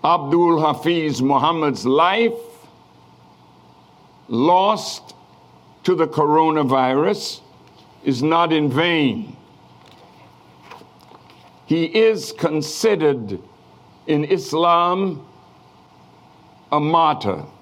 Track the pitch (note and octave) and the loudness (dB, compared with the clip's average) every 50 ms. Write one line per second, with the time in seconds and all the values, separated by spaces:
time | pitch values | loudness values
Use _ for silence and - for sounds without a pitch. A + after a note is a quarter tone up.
0 | - D#3 E3+ E3+ C#3+ C3+ D#3+ E3+ F3 E3+ E3+ D#3 D#3 D3+ D3 D3+ - E3 F3 E3 | 2 2 0 0 0 0 2 2 4 2 2 2 2 0 -2 -2 -2 -2 -2 0
1 | D#3 D3+ C3+ A2+ B2+ C3+ C#3+ B2+ C3+ D#3+ E3+ D#3+ D#3 D3 B2+ - F#2+ B2+ C3+ D3+ | -2 -4 -2 -2 0 2 2 2 2 0 0 0 -2 -2 -4 -2 -2 0 2 2
2 | E3 F#3 G3 A3+ A#3 A3+ A3+ - - - - - - - - _ - _ _ - | 2 2 2 2 0 0 -2 -4 -14 -20 -20 -20 -20 -20 -20 _ -20 _ _ -20
3 | - - - _ - - - _ - _ _ - _ - - - _ _ _ _ | -20 -20 -20 _ -20 -20 -20 _ -20 _ _ -20 _ -20 -20 -20 _ _ _ _
4 | - _ _ - _ - A#2 A#2 C3 D#3+ F3+ F#3 F#3+ G3+ G#3+ - - - - - | -20 _ _ -20 _ -6 -2 0 2 2 2 2 2 0 -2 -2 -6 -12 -12 -14
5 | - - - - - _ _ _ _ _ - - _ - - _ - F3+ F#3 D#3+ | -16 -20 -20 -20 -20 _ _ _ _ _ -20 -20 _ -20 -20 _ -2 -2 0 0
6 | E3 - - D3+ D3+ D3 D3+ D#3 D#3+ D#3+ D#3 D#3 D3 B2+ C3 C3 B2+ B2+ C3 C#3 | 0 -2 0 0 2 2 4 2 2 2 2 0 0 0 2 2 2 2 2 0
7 | D#3 G3 G#3 - - - - - - - - - - - _ - - - - - | 0 0 -2 -4 -6 -12 -12 -14 -20 -20 -20 -20 -20 -20 _ -20 -20 -20 -20 -6
8 | - - C3+ A#2+ C3+ D#3 E3 E3+ E3+ E3 D#3+ D#3 D3+ C#3+ B2 C#3+ E3 F3 E3+ D#3+ | -4 -4 -2 0 0 0 2 2 2 2 2 0 0 0 0 0 0 2 2 2
9 | D3 B2+ G#2 A#2 - - - - - - - - - - - - - - - - | 0 0 -2 -4 -8 -12 -16 -20 -20 -20 -20 -20 -20 -20 -20 -20 -20 -20 -20 -20
10 | - - - - - - - _ - - - - - - - - - - - - | -20 -20 -20 -20 -20 -20 -20 _ -20 -20 -20 -20 -20 -20 -20 -20 -20 -20 -20 -20
11 | - - - - - - - - - - - - - - D3+ E3 E3 - - A3 | -20 -20 -20 -20 -20 -20 -20 -20 -20 -20 -20 -20 -4 -2 -2 -2 -2 0 2 4
12 | A3+ A3 A3 F3+ - - - - E3+ D#3+ D3+ D#3 D3 - - - - A3 G#3 E3 | 4 4 2 0 -6 -12 -8 -4 -4 -2 -2 -2 -4 -6 -6 -2 0 0 0 2
13 | D#3 D3 C3+ B2 A2 G2+ G2+ E2+ - - - _ _ - - - - - - _ | 2 0 0 0 -6 -10 -12 -12 -14 -20 -20 _ _ -20 -20 -20 -20 -20 -20 _
14 | _ - D#3 D3 D3+ D#3+ F#3+ F3 - - D3 D#3+ E3+ E3+ E3+ F3 F3 F3 F3+ F#3+ | _ -2 -2 -2 0 0 -2 -2 -2 -4 -2 0 2 2 4 2 2 0 0 -2
15 | G3 F#3+ D#3+ C#3 - - - - - _ _ _ _ _ _ _ - _ _ _ | -2 -4 -6 -8 -14 -20 -20 -20 -20 _ _ _ _ _ _ _ -20 _ _ _
16 | - _ - - _ - - - - - - _ - _ C#3+ D3+ D3+ D3+ E3 E3 | -20 _ -20 -20 _ -20 -20 -20 -20 -20 -20 _ -8 _ -4 -2 0 0 0 2
17 | E3 D3+ D3 - - G2+ F2+ D2+ D2+ - - - | 2 0 0 -2 -4 -6 -6 -6 -10 -16 -20 -20